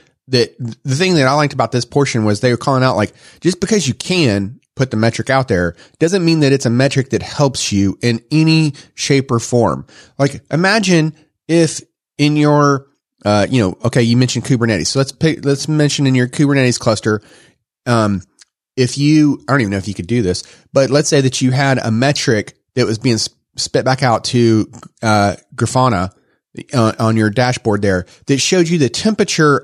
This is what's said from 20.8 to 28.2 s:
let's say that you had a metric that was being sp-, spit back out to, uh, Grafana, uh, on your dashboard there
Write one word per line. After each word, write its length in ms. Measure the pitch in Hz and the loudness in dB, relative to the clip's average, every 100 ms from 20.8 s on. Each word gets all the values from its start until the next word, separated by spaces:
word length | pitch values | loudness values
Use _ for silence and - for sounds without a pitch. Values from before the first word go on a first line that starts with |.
| 135 | 2
let's 180 | 139 151 | 0 2
say 140 | 147 | 0
that 200 | 131 - | 0 0
you 100 | 131 | 0
had 260 | 131 139 127 | 0 0 0
a 140 | 117 | 0
metric 640 | 113 135 143 - 120 123 - _ - | 0 0 -2 0 -2 -2 -12 _ -4
that 100 | 101 | -2
was 140 | 110 | -2
being 180 | 135 110 | -2 -2
sp-, 160 | - _ _ - | -4 _ _ -10
spit 260 | - 143 | -6 -2
back 200 | 127 127 | -2 0
out 220 | 131 107 - | 0 0 0
to, 460 | 123 117 110 101 - - _ | 0 2 2 0 -8 -20 _
uh, 340 | 113 107 101 - _ 135 | 0 2 2 -2 _ -4
Grafana, 560 | 117 131 127 98 92 - _ _ _ - - | -2 0 0 0 -4 -8 _ _ _ -18 -6
uh, 200 | 131 110 - | 0 0 0
on 180 | 113 110 | 0 2
your 120 | 107 | 0
dashboard 520 | 104 123 123 117 101 | 0 -2 -2 -2 -2
there 240 | 101 92 90 - | 0 -2 -4 -10